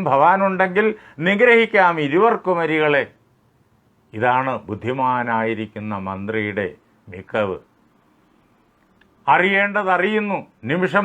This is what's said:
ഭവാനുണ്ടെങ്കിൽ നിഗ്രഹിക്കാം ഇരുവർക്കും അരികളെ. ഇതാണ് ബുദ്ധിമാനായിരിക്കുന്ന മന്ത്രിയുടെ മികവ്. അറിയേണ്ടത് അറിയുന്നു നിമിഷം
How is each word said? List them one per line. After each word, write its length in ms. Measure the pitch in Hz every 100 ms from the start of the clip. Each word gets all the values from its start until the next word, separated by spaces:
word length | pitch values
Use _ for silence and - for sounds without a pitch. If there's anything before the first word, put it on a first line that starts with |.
| 170
ഭവാനുണ്ടെങ്കിൽ 800 | 135 151 190 196 185 190 180 220 214 - - 165
നിഗ്രഹിക്കാം 680 | 202 247 233 226 208 180 170 143
ഇരുവർക്കും 500 | 156 220 220 180 175
അരികളെ. 400 | 165 156 151 143 113 - _ _ _ _ _ _ _ _ _ 107
ഇതാണ് 340 | 120 127 131 120 -
ബുദ്ധിമാനായിരിക്കുന്ന 1300 | 104 110 131 127 127 120 113 113 110 107 107 107 101 95
മന്ത്രിയുടെ 600 | 95 101 110 104 101 92 - _ _ -
മികവ്. 440 | 95 92 117 101 85 - _ _ _ _ _ _ _ _ _ _ _ _ _ _ _ -
അറിയേണ്ടത് 560 | 156 185 196 202 202 190 180
അറിയുന്നു 440 | 185 214 208 180 - _ 110
നിമിഷം 320 | 165 180 190